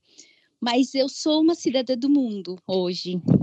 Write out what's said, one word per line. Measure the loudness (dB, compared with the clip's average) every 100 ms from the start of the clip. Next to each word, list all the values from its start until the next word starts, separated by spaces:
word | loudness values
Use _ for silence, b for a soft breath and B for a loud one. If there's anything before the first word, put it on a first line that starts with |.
| b b b b b _
mas | -2 0 0
eu | 0 -2
sou | -2 0 2
uma | 2 0
cidadã | -2 -2 -2 -2
do | 2
mundo | 2 0 -4 -10 -12 -4
hoje. | -2 -2 -4 -6 -4 4 4